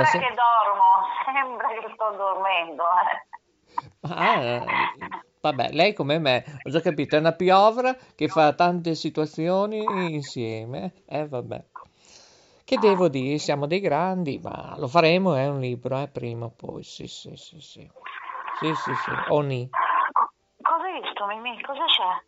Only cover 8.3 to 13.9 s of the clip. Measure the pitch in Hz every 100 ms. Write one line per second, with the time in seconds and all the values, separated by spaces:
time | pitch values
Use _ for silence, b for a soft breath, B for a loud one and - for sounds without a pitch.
8.3 | 160 151 - 175 175 165 156 165 156 151
9.3 | 160 165 185 208 214 214 196 175 151 135
10.3 | 131 113 110 113 135 185 - - 147 151
11.3 | 127 117 - - - - b b b b
12.3 | b b b - 254 208 190 175 139 127
13.3 | 147 - 143 143 185 185